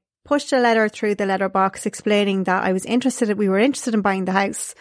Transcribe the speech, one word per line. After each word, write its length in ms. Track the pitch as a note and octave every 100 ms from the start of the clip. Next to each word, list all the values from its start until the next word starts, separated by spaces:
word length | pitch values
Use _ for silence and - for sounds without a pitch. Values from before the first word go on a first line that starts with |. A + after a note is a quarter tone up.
| _ _ -
pushed 260 | D4 -
a 80 | C4+
letter 280 | A#3+ A3+ G#3+
through 260 | - G#3+
the 120 | G#3 G3
letterbox 600 | F#3+ G3 F#3+ F#3+ - G#3+
explaining 580 | - - G#3 G3+ F#3+
that 200 | F#3+ F#3
I 80 | F#3+
was 120 | F#3+
interested, 540 | - A#3+ C4 - G#3+ G#3
we 100 | G3+
were 100 | F#3+
interested 360 | B3 C4+ -
in 80 | A3
buying 220 | G3+ F#3+
the 80 | F#3
house. 420 | F#3+ G3 - - -